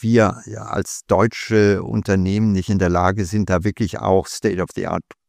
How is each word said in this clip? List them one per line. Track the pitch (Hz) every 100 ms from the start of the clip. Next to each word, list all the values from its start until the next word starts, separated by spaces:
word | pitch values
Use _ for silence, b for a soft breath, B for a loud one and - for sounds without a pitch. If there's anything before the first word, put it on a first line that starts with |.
wir, | 110 117 104 -
ja, | - 107
als | 107 - 98 - -
deutsche | 95 113 - - 110 104 98
Unternehmen | 90 113 107 95 92 101 110
nicht | 98 90
in | 98
der | 90
Lage | 87 92 98
sind, | 90 104 98
da | 92
wirklich | 98 - 107 -
auch | 101 95 -
State-of-the-Art | - 110 90 90 - 90 87 - -